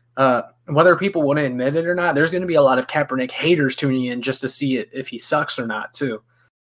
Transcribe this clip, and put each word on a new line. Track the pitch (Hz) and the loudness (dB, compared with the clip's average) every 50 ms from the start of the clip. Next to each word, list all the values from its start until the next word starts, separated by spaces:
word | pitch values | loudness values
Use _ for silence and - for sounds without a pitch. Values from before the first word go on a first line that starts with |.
| _ _ _ - | _ _ _ 0
uh, | 135 131 127 117 - - _ _ _ | 2 2 2 2 -2 -6 _ _ _
whether | - 147 143 165 180 175 | -2 2 4 6 6 6
people | 170 190 196 196 170 | 4 2 0 0 0
wanna | 151 139 143 151 147 | 0 2 2 2 0
admit | 135 123 123 127 135 143 | 0 -2 -2 -2 0 0
it | 165 165 | 0 -2
or | 170 175 | -2 -2
not, | 180 175 175 151 | -2 0 0 2
there's | 143 151 160 | 2 2 2
gonna | 175 180 185 180 | 0 -2 -4 0
be | 165 | 2
a | 156 | 4
lot | 143 135 131 123 | 4 4 4 2
of | 127 - | 0 -2
Kaepernick | - 156 147 - 131 131 127 127 | -2 -4 -2 -2 -2 -4 -4 -6
haters | - - 139 160 175 160 143 131 127 | -6 -4 0 2 2 4 2 0 0
tuning | - - 139 131 131 127 | -2 -2 0 0 0 -2
in | 123 123 123 | -4 -4 -4
just | 120 135 131 - | -4 -4 -4 -4
to | - 127 | -4 -4
see | - - 147 139 131 123 | -4 -2 -2 -2 -2 -2
it, | 104 - | -4 -6
if | - 131 127 - | -10 -10 -10 -10
he | - 113 | -10 -8
sucks | - - 156 147 147 - - - | -4 -2 0 0 0 -2 -4 -6
or | 123 113 | -6 -6
not, | 107 107 104 - - | -6 -8 -8 -10 -8
too. | - 143 135 113 107 - _ _ _ _ _ _ _ | -6 -4 -4 -4 -6 -10 _ _ _ _ _ _ _